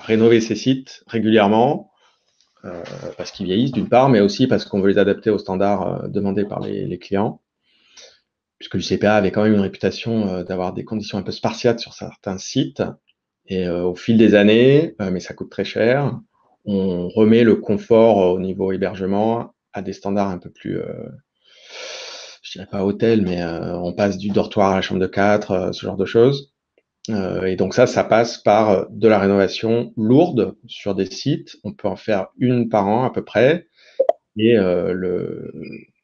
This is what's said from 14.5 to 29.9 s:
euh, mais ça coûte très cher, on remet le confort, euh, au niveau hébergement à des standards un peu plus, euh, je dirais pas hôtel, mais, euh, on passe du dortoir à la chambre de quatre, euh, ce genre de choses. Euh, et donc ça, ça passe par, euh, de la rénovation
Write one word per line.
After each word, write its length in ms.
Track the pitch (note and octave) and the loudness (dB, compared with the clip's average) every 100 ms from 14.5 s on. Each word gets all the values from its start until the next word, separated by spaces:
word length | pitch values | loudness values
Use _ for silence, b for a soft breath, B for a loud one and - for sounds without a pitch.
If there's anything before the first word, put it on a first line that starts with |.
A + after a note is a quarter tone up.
| A2 C3 C#3+ E3 - | 6 6 4 2 -4
euh, 80 | F#2+ | -6
mais 100 | F2+ | -6
ça 140 | - | -8
coûte 160 | - - | -14 -12
très 160 | - G2 | -8 -6
cher, 500 | G#2+ A2+ C3+ C3+ - - _ _ _ G2+ | 0 0 0 -2 -6 -14 _ _ _ -6
on 440 | G2 F#2+ F2 F2 | -2 -2 -4 -2
remet 340 | A2+ A2 A2+ | 2 4 6
le 120 | A#2 G2+ | 6 2
confort, 680 | - G2+ - A2+ A2+ G2+ | 0 -4 2 4 6 4
euh, 140 | F2+ F#2 | 2 0
au 40 | |
niveau 320 | F#2+ F#2+ F#2+ | -4 -4 -4
hébergement 840 | F#2 F#2 F#2 F#2+ G2 A2 A#2 A#2 _ _ | -2 -4 -4 -4 -2 0 -2 -6 _ _
à 80 | G#2 | -14
des 120 | F#2+ | -12
standards 360 | F#2+ G2+ G2+ G2 | -10 -6 -4 -4
un 80 | F2+ | -6
peu 140 | - | -12
plus, 260 | _ - F#2 | _ -10 -8
euh, 160 | - - - - _ _ B B B B B B B B B B | -8 -12 -14 -18 _ _ B B B B B B B B B B
je 80 | - | -18
dirais 160 | - F#2+ | -16 -10
pas 160 | G2+ G2 | -4 -2
hôtel, 380 | G2+ A2+ A2+ | 0 2 2
mais, 180 | F2+ F2+ | 2 -2
euh, 360 | E2+ E2 F2 F2 | -4 -6 -8 -6
on 140 | F2 | -6
passe 260 | F2 G2+ F#2+ | -2 -2 -2
du 100 | G2+ | -2
dortoir 440 | G2+ - G#2+ G2 | -2 -2 2 2
à 20 | F#2+ | 2
la 60 | |
chambre 180 | F#2+ F#2+ | -2 -4
de 80 | F#2 | -2
quatre, 440 | - G2+ G#2+ G#2 | 0 2 2 0
euh, 200 | F#2 F#2 | -2 -4
ce 120 | - | -6
genre 140 | G#2 F#2+ | -8 -6
de 80 | F#2+ | 0
choses. 480 | A2+ B2+ C#3 - _ _ _ _ _ - | 4 4 2 -8 _ _ _ _ _ -8
Euh, 360 | G#2 F#2 F#2 F#2+ | -4 -4 -4 -4
et 100 | F#2+ | -2
donc 180 | F#2+ | 0
ça, 140 | A#2+ B2+ | 2 2
ça 160 | G#2+ | 2
passe 340 | - A2 A#2 - | 2 2 0 -2
par, 320 | A2 G#2 G#2+ | 2 4 4
euh, 160 | F#2+ - | 2 -2
de 160 | G#2+ A2 | 0 2
la 100 | G#2 | 4
rénovation 720 | G2 G2 F#2+ - A2+ A#2 - | 4 2 2 -2 -2 -2 -4